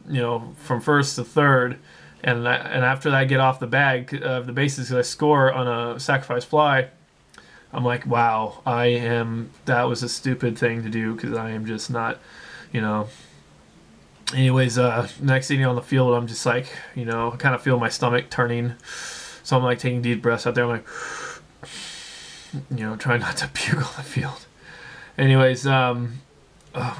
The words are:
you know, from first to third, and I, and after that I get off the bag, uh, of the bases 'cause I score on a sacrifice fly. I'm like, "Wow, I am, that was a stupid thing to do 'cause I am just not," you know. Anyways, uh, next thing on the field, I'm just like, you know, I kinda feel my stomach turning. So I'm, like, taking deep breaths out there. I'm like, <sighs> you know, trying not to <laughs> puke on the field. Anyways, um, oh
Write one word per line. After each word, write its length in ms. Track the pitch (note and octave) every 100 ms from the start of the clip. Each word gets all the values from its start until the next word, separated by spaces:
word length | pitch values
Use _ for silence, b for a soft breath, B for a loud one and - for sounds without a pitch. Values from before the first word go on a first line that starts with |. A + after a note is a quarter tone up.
| -
you 140 | C#3
know, 340 | A#2+ A#2 A#2 -
from 220 | - A#2+
first 360 | C3+ D3 C3+ -
to 80 |
third, 540 | A#2 D#3 C#3+ C3+ B2 - B B B B
and 260 | B2+ A#2+ A#2+
I, 60 |
and 300 | B2+ - C3+
after 260 | B2+ C3+ D3+
that 60 | C3+
I 60 |
get 160 | C3 C#3
off 180 | E3 -
the 80 | A#2+
bag, 500 | C3+ C#3 B2+ B2+ C#3
uh, 60 | C3+
of 180 | B2+ B2
the 60 |
bases 380 | B2 C#3+ C3+ A#2+
'cause 80 | B2+
I 40 |
score 500 | B2 - D3+ D3 C3
on 140 | B2+ B2
a 320 | A#2 A#2+ A#2
sacrifice 460 | - C#3 - B2
fly. 440 | - D3+ D3 C3+ B2+ _ _ _ _ B B B B
I'm 120 | -
like, 220 | B2 B2 -
"Wow, 540 | A#2+ A#2 A2 A2 -
I 220 | C3 A#2+ A#2+
am, 640 | A#2+ A#2 A#2 A2+ A2+ A2+ -
that 180 | - A#2+
was 200 | B2 A#2+
a 40 | A#2+
stupid 480 | - C3 B2+ B2 A2
thing 280 | B2 A#2
to 60 | A2
do 260 | A2+ A2 A2+
'cause 180 | A#2+
I 160 | A2+ A2
am 160 | A2 A2
just 240 | G#2+ -
not," 280 | A#2+ A2+ A2+ B B B B B
you 100 | A#2
know. 280 | G#2+ G#2+ G#2+ B B B B - _ - - - - - -
Anyways, 460 | C3 C3 C3 B2+ A#2
uh, 300 | B2 A#2 A#2 -
next 280 | C#3 C3 C3
thing 160 | C#3
on 100 | C3
the 80 | B2
field, 320 | - C3+ B2+
I'm 140 | A#2+ A#2
just 180 | A2+ B2+
like, 200 | A#2+ C3+ - B
you 100 | -
know, 280 | A2+ A#2 A#2
I 40 | B2
kinda 220 | C#3 B2+
feel 220 | C3+ B2
my 80 | A2+
stomach 420 | - B2 A#2+ -
turning. 440 | - A#2+ A#2+ A#2+ A#2 B B B B B B
So 120 | - C3+
I'm, 80 |
like, 160 | B2+ A#2+
taking 220 | B2+ B2
deep 200 | A#2+ A2+
breaths 240 | A#2+ A#2 A#2+
out 80 |
there. 80 | A#2+
I'm 80 | A#2+
like, 160 | A2+ - B B B B B - -
<sighs> 1080 | - - - - - - - - - C#3 C3+
you 160 | B2+ A2
know, 80 |
trying 260 | A2 - A#2+
not 160 | - -
to 100 | -
<laughs> 0 |
puke 300 | - - -
on 180 | C3 -
the 80 |
field. 420 | - - C3+ - - _ B B B B B -
Anyways, 480 | C3+ C3+ C3 B2+ C#3
um, 540 | C3 B2+ A#2+ A#2+ B2+ - _ _ _ - B2+
oh 180 | A#2+ C#3